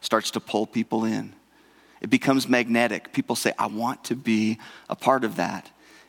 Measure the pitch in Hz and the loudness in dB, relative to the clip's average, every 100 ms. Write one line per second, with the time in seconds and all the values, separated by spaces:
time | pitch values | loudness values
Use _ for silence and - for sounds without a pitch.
0 | - 110 - 110 - 107 110 117 110 113 | -2 0 0 -6 -4 -2 -2 -4 -2 -2
1 | 110 107 101 - _ _ _ _ _ - | -2 -2 -6 -14 _ _ _ _ _ -10
2 | - 127 - 135 123 123 120 117 120 101 | 0 0 4 2 4 2 4 4 4 2
3 | - - - 120 113 - 110 107 117 - | -6 -4 -2 0 -2 0 -4 -2 -4 -4
4 | - 123 117 110 110 113 - - - - | -6 -4 0 0 0 -2 -8 -16 -10 -4
5 | - 135 110 104 87 92 - _ - - | 2 2 0 -2 -4 -4 -12 _ -20 -20